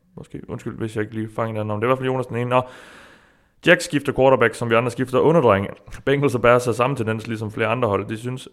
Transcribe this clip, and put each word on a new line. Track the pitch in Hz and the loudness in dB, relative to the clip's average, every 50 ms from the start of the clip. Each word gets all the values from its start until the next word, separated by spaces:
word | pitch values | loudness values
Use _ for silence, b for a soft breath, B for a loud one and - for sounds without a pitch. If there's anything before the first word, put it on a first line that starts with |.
| _ _ _ | _ _ _
Måske. | - - - - - - - | -20 -20 -16 -16 -16 -12 -12
Undskyld, | - - - 120 - - | -12 -10 -10 -10 -8 -6
hvis | - 110 107 | -8 -6 -4
jeg | 113 107 | -6 -6
ikke | 110 113 | -6 -6
lige | 110 110 110 - | -8 -8 -8 -6
fanger | - 117 113 110 | -6 -6 -4 -4
deres | 107 107 | -6 -6
navn. | 107 107 104 | -4 -4 -2
Det | 110 | 0
er | 123 | 0
i | |
hvert | 131 131 | 0 0
fald | 131 131 | 0 -2
Jonas | 131 131 123 | -2 -2 -4
den | - 113 | -4 -4
ene. | 117 123 123 | -6 -2 2
Nå. | 123 127 127 B B B B B B B B B B B B B B B B B B B - | 2 0 0 B B B B B B B B B B B B B B B B B B B 4
Jack | 156 180 175 | 4 4 4
skifter | - - - 143 139 - 113 | 2 -4 -4 -4 -2 -2 0
quarterback, | - 131 135 135 127 120 113 110 | 4 4 4 6 6 4 2 2
som | - 120 117 | -2 -2 0
vi | 113 | 2
andre | 113 123 127 | 2 2 0
skifter | 110 - 131 120 127 131 | -4 -4 -6 -2 0 2
underdreng. | - 139 165 170 135 117 101 98 101 - - - _ - - - - | 4 4 4 4 6 4 4 4 2 -4 -8 -14 _ -18 -18 -6 -2
Bengals | - 139 143 143 143 120 | 0 0 2 2 0 0
og | 123 123 | 2 4
Bears | 120 123 123 123 | 6 4 4 4
har | 127 110 | 0 0
samme | 123 120 131 143 | 0 0 0 0
tendens, | - 113 107 110 113 107 | -2 -2 -4 -4 -4 -6
ligesom | - 113 107 113 104 101 | -8 -8 -6 -6 -8 -4
flere | 110 113 107 | -4 -2 -2
andre | 113 127 123 110 | 0 0 0 0
hold. | 101 95 101 113 | 0 -2 -2 -4
De | 113 110 | -8 -8
synes, | 117 123 127 127 - - | -8 -10 -10 -10 -12 -14